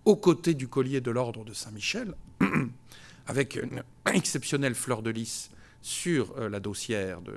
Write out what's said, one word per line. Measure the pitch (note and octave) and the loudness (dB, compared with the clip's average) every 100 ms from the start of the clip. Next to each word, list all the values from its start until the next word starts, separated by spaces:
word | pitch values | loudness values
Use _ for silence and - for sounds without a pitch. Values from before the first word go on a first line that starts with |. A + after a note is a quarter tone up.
aux | - G#3 | 6 8
côtés | F3+ D#3+ E3+ | 6 4 4
du | D3 B2+ | 0 0
collier | C3+ C3 C3+ | 0 0 0
de | B2 | 0
l'ordre | A#2 B2 A2+ | 0 0 -4
de | A2 | -10
Saint-Michel, | G2+ A2+ G#2+ - G#3+ A#3 - - - | -10 -10 -6 -4 -4 -6 -10 -6 0
<clears throat> | - D#3+ A#2 - - - - - - | 2 2 -2 -6 -20 -20 -20 -16 -4
avec | A#2 C#3 - | -2 -2 -4
une | B2 B2 - - - | -6 -8 -12 -4 2
exceptionnelle | G3 - D3 - C#3+ C#3 | 4 2 -2 0 2 2
fleur | A#2 - A2+ | 0 -2 0
de | A2+ | 0
lys | A2+ A2+ - - - - - | -2 -4 -6 -10 -16 -20 -14
sur, | - - F3+ D#3 G#2+ C3+ | -8 -4 0 2 0 -2
euh, | A2 | -4
la | G2+ | -4
dossière | G#2 G2 - G#2+ F#2+ F2 | -4 -6 -2 -2 -2 -6
de | F2 | -10